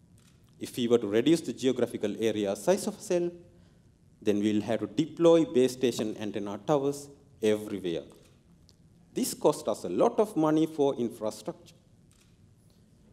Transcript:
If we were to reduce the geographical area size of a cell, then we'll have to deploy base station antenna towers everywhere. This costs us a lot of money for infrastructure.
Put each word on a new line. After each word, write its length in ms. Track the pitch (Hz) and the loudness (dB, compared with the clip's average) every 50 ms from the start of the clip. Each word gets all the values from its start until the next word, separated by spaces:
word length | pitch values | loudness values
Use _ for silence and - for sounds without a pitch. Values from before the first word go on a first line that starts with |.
| _ _ _ - _ _ _ _ _ _ _ - | _ _ _ -20 _ _ _ _ _ _ _ -14
If 180 | - - - | -12 -8 -4
we 120 | 127 120 120 | -2 2 4
were 100 | 120 113 | 4 4
to 80 | 107 | 4
reduce 360 | 101 104 113 127 151 170 165 | 4 2 4 4 4 4 4
the 100 | - - | 2 -4
geographical 640 | 117 - 123 131 120 123 120 117 - 107 107 104 101 101 | -4 0 0 0 2 2 0 -2 -2 -4 -4 -4 -2 0
area 380 | 113 110 104 107 101 98 104 | 0 0 0 0 -2 -2 -2
size 300 | - - 180 190 202 - | -2 2 2 2 2 0
of 100 | 220 - | -6 -8
a 40 | - | -8
cell, 300 | - - 180 175 175 175 175 - - - - - - _ _ _ _ _ _ _ _ _ _ - | -4 -2 0 0 0 -2 -6 -10 -20 -20 -20 -20 -20 _ _ _ _ _ _ _ _ _ _ -6
then 160 | - 107 101 104 | -2 0 0 2
we'll 240 | 101 107 104 104 | 2 0 0 0
have 180 | 98 113 110 107 | -2 -2 -4 -4
to 60 | 107 | -4
deploy 580 | 101 - - 160 151 - - 170 165 165 165 151 | -6 -4 -4 -4 -4 0 4 6 6 6 6 4
base 300 | 127 107 123 127 123 127 | 4 2 2 2 2 2
station 420 | - 135 120 113 - 110 107 98 - | 0 0 0 0 0 -4 -6 -6 -6
antenna 400 | 110 104 98 107 101 104 98 104 - | -8 -6 -6 -6 -6 -8 -8 -6 -2
towers 420 | 160 151 139 135 143 143 143 - - - _ _ _ - - | 0 0 0 0 -2 -4 -6 -10 -16 -20 _ _ _ -8 0
everywhere. 640 | 110 107 107 107 107 104 104 92 90 87 82 73 73 - - - - _ _ _ _ _ _ _ _ _ _ _ _ - _ _ _ _ | 2 2 2 2 -2 -6 -8 -6 -4 -4 -4 -6 -8 -12 -20 -20 -20 _ _ _ _ _ _ _ _ _ _ _ _ -20 _ _ _ _
This 220 | - 120 127 - - | -4 -4 -4 -4 -4
costs 340 | - - 156 147 - - 117 | 0 2 0 2 0 -2 -6
us 160 | 104 - - | -4 -4 -4
a 40 | 87 | -4
lot 300 | 90 117 180 233 233 240 | 0 2 2 2 2 0
of 180 | 214 208 - | 0 0 2
money 300 | 156 160 156 156 156 160 | 0 2 4 4 2 2
for 280 | 160 - 147 139 139 123 | 0 0 0 0 0 0
infrastructure. 800 | 120 120 107 - - 107 107 - - - 170 - - - - - _ _ _ _ _ _ _ _ _ _ _ _ _ _ _ _ _ _ - _ _ _ _ _ _ - - | -2 -4 -6 -4 -6 -6 -6 -6 -8 -12 -12 -12 -14 -16 -20 -20 _ _ _ _ _ _ _ _ _ _ _ _ _ _ _ _ _ _ -20 _ _ _ _ _ _ -20 -20